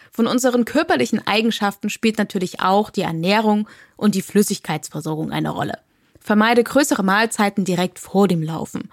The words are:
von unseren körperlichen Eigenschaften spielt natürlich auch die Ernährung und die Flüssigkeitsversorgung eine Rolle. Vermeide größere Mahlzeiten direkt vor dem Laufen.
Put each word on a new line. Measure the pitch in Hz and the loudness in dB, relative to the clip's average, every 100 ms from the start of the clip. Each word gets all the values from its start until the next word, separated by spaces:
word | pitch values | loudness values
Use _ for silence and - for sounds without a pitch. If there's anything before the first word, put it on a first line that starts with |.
| - | -10
von | - 226 | 0 2
unseren | 247 254 247 | 2 2 2
körperlichen | 226 294 330 311 240 214 - | 2 0 2 0 2 -2 0
Eigenschaften | 208 226 - 202 - 208 | 0 0 0 -2 -2 -8
spielt | - 220 214 | -2 0 0
natürlich | 208 196 180 - | -2 -2 -6 -2
auch | 185 196 214 | 2 2 0
die | - | -4
Ernährung | 170 165 175 214 214 208 214 - - - | -4 -2 0 2 2 0 -2 -10 -20 -2
und | 214 | 0
die | 190 | 0
Flüssigkeitsversorgung | - 202 - 202 - 156 - 151 156 151 147 | 0 0 0 -2 -6 -8 -6 -10 -6 -6 -4
eine | 156 156 | -4 -4
Rolle. | - - - _ _ _ - | -4 -6 -8 _ _ _ -14
Vermeide | - 208 220 240 | 0 2 4 4
größere | 233 269 294 277 | 4 2 2 0
Mahlzeiten | 190 202 226 - 202 208 | 2 2 0 0 0 0
direkt | 185 175 180 - | -2 0 -2 -6
vor | - 196 196 | -2 2 2
dem | 170 | 2
Laufen. | 156 160 - - - | -2 -6 -8 -10 -14